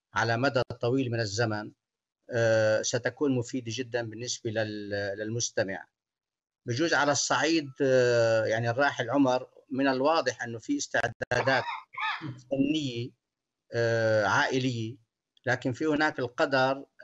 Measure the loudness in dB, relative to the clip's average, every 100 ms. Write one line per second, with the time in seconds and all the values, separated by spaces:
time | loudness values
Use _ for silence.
0 | _ -2 0 2 2 2 -2 -2 0 0
1 | 0 -2 -2 -2 -2 -2 -8 -16 _ _
2 | _ _ -6 0 2 4 4 2 0 -2
3 | -2 0 0 0 -2 -6 -6 -8 -4 -6
4 | -6 -8 -8 -6 -4 -2 -4 -6 -6 -4
5 | -4 -6 -6 -4 -4 -4 -4 -6 -12 _
6 | _ _ _ _ _ _ -6 -2 0 2
7 | 2 2 0 0 2 0 -2 -2 2 4
8 | 6 4 4 4 2 0 0 2 0 0
9 | 0 2 4 2 -2 -18 -8 -2 0 2
10 | 2 2 0 -4 -8 -8 -4 -4 -2 -2
11 | -2 -4 -4 0 2 0 0 -8 -12 -8
12 | -6 -6 -8 -14 -4 0 0 0 -4 -6
13 | -8 -12 _ _ _ _ _ -2 0 2
14 | 2 4 4 2 2 0 0 -2 -6 -10
15 | _ _ _ _ -4 -2 -2 -2 0 0
16 | 0 -2 -4 -2 0 4 2 0 -6 -14